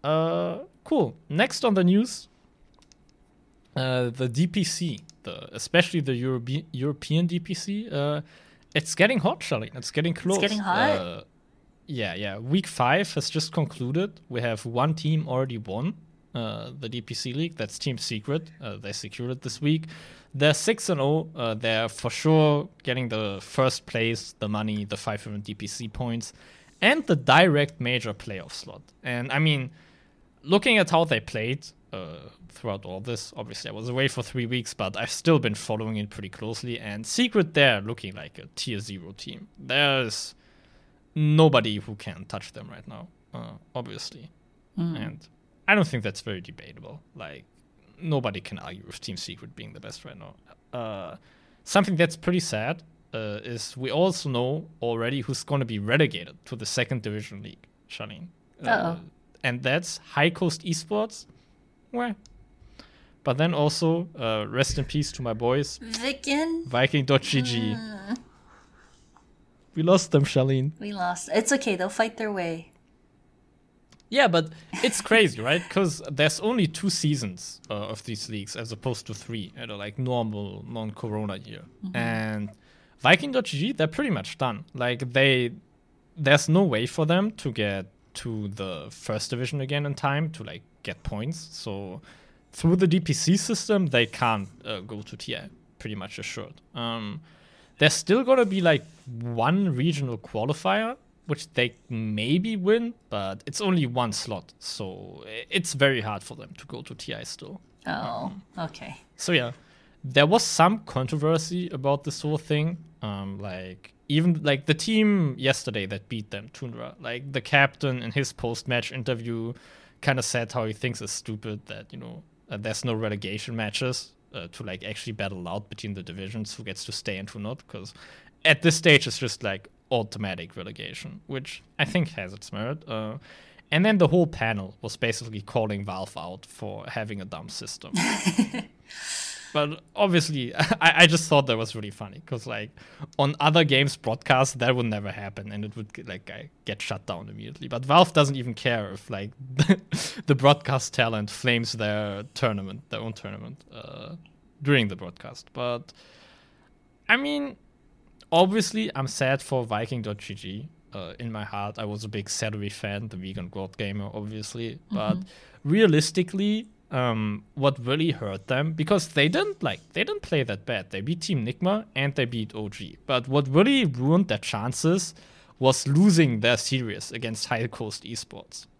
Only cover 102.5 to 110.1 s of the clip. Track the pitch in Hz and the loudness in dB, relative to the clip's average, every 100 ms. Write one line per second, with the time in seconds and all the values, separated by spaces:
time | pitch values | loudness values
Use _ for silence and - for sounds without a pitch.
102.5 | 220 180 226 233 233 _ 101 98 95 - | 0 2 2 2 -8 _ -4 -4 -6 -8
103.5 | - 202 180 135 123 120 101 - 98 - | -2 2 2 2 0 -2 -2 -6 -8 -10
104.5 | _ - - 98 92 95 90 - 110 - | _ -12 -8 -8 -10 -14 -16 -12 -12 -2
105.5 | 202 - 135 139 127 107 104 - - - | -2 -2 4 4 4 -2 -6 -8 -16 -16
106.5 | - - 120 - - - 110 113 - - | -18 -14 -12 -12 -14 -10 -10 -10 -12 -14
107.5 | 196 _ _ - 139 120 117 127 196 - | -16 _ _ -8 -6 -4 -6 -8 -10 -16
108.5 | - 160 - - 147 _ _ - 165 120 | -10 -10 -10 -16 -16 _ _ -2 0 0
109.5 | 123 _ _ _ _ 135 | -8 _ _ _ _ 0